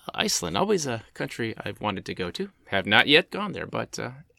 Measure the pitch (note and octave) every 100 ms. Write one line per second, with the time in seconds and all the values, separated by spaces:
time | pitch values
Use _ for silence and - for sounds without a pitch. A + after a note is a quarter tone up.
0 | - - G#3+ - F2 F#2 G3 G#3+ C#3+ A#2
1 | - - C#3+ - A2+ G#2 - G#2 G#2 F#2
2 | - F#2 F2+ - G3 _ - G2 G2 A2
3 | - D3 F#3 F#3+ G3+ - - A2+ A2+ -
4 | A#2 C3 -